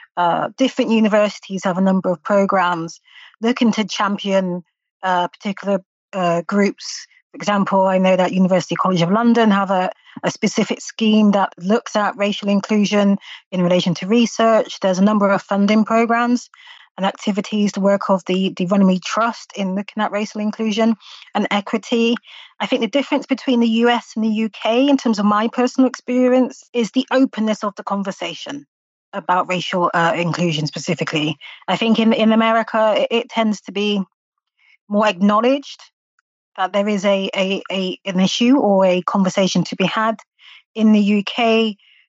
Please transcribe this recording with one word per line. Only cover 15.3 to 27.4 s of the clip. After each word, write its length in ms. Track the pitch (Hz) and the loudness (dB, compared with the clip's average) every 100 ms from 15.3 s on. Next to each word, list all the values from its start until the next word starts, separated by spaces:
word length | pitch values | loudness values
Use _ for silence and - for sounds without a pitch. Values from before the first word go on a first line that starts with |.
| 196 | 0
funding 420 | - 202 202 214 214 | -2 0 2 2 2
programs, 640 | 226 233 233 240 240 - - - - _ - | 2 2 0 0 -2 -4 -18 -20 -20 _ -6
and 80 | 190 | -4
activities, 680 | - - 202 196 214 208 | -4 -4 -4 -4 -2 -2
the 80 | 202 | 0
work 300 | 190 202 - | 0 0 0
of 120 | 190 - | -2 0
the, 260 | 185 190 - | -2 -2 -2
the 80 | 175 | 0
Runnymede 360 | 202 190 185 | 2 4 2
Trust 500 | - - 226 226 - - | -2 -2 -2 -4 -12 -8
in 180 | 190 190 | -6 -6
looking 280 | 202 - | -8 -6
at 100 | 214 | -4
racial 300 | 202 214 214 | -4 -6 -4
inclusion 540 | 214 202 220 208 226 226 - - - - | -6 -4 -4 0 0 0 -6 -20 -8 -6
and 120 | 202 | -2
equity. 680 | 208 - 220 - 233 233 233 - - - _ | -2 -2 -6 -2 0 0 0 -6 -20 -20 _
I 60 | 202 | -4
think 160 | 262 | -2
the 60 | 226 | 0
difference 360 | 285 269 285 285 | -2 -2 -4 -2
between 360 | 247 - 240 | -4 0 2
the 80 | 233 | 2
U 200 | 226 240 | 2 2
S 240 | 240 - - | 0 -4 -4
and 100 | 220 | -2
the 40 | |
U 220 | 214 220 | -2 -4
K, 360 | - 220 233 277 | -4 -2 2 2
in 120 | 277 | 2
terms 200 | 240 214 | 0 0
of 60 | 208 | 2
my 240 | 208 226 | 2 0
personal 400 | - 247 - 254 | 0 -2 2 0
experience, 720 | - - 247 254 254 254 - - 240 | 0 -4 0 4 4 2 -4 -8 -4
is 160 | 220 | -2
the 160 | 254 - | -2 -2
openness 540 | 262 269 - | 2 0 0